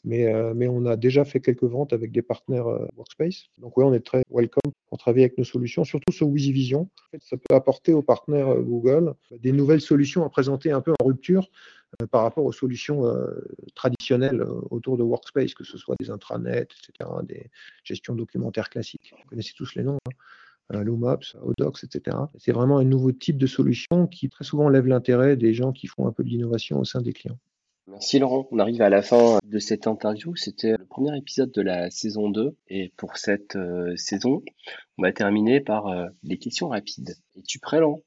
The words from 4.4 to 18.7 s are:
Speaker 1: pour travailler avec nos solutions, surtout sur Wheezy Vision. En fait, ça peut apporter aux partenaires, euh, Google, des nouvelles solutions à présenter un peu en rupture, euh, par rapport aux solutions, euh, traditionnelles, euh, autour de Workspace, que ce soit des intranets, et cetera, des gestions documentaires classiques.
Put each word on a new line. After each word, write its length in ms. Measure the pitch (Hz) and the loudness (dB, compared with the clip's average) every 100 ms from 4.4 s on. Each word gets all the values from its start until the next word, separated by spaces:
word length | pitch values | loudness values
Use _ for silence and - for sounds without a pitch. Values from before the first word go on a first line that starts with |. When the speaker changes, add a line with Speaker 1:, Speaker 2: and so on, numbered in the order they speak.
| 117 - 147 - _ | 2 0 -2 -8 _
Speaker 1:
pour 120 | - | -4
travailler 260 | - 120 | 0 4
avec 140 | 127 123 | 4 2
nos 60 | |
solutions, 400 | 123 123 120 - | -4 -4 -4 -4
surtout 280 | 160 151 - | -2 -2 -4
sur 160 | - 151 | 0 0
Wheezy 240 | 143 139 | 2 2
Vision. 300 | 135 127 139 | 0 0 0
En 280 | 185 _ _ | -2 _ _
fait, 120 | 151 | -20
ça 140 | _ 123 | _ -10
peut 180 | - | 2
apporter 380 | 135 135 131 - | 4 4 0 2
aux 100 | 156 | 4
partenaires, 460 | 139 117 - 147 135 | 4 0 2 0 2
euh, 140 | 123 | 0
Google, 520 | 123 120 120 147 170 139 _ 120 | 0 0 4 4 2 -4 _ -4
des 140 | 127 | 0
nouvelles 280 | 139 143 160 | 2 6 4
solutions 440 | 143 143 139 180 | 6 4 4 0
à 60 | 151 | 0
présenter 400 | - 131 135 160 | 0 0 0 0
un 100 | 139 | 0
peu 120 | 151 151 | 0 2
en 40 | |
rupture, 460 | 127 131 - 185 185 _ - - _ - | 2 2 2 2 2 _ -20 -20 _ -10
euh, 40 | 113 | 0
par 160 | 117 | 2
rapport 220 | 113 - | 2 0
aux 80 | 135 | -2
solutions, 540 | - 135 120 - 147 120 | -2 -6 -6 -4 0 0
euh, 400 | 123 - - - - - | 0 -4 -8 -14 -18 -20
traditionnelles, 680 | - 127 123 - 123 131 135 | -4 -4 -2 0 0 2 0
euh, 200 | - - - | -2 -6 -6
autour 260 | 120 131 127 | -8 -4 0
de 60 | |
Workspace, 520 | 117 120 - 139 127 | 0 -2 -2 -2 -2
que 100 | - | -6
ce 140 | - - | -18 -14
soit 180 | - - | -8 -8
des 100 | 110 | -6
intranets, 520 | 107 - 58 - 60 | -12 -10 -8 -4 -4
et 240 | - - - | -6 -14 -20
cetera, 360 | _ - 50 | _ -10 -8
des 280 | - 50 - _ - _ | -10 -14 -18 _ -20 _
gestions 300 | - 104 - | -12 -12 -8
documentaires 540 | 117 113 - 120 110 | -8 -6 -6 -6 -6
classiques. 460 | 98 | -8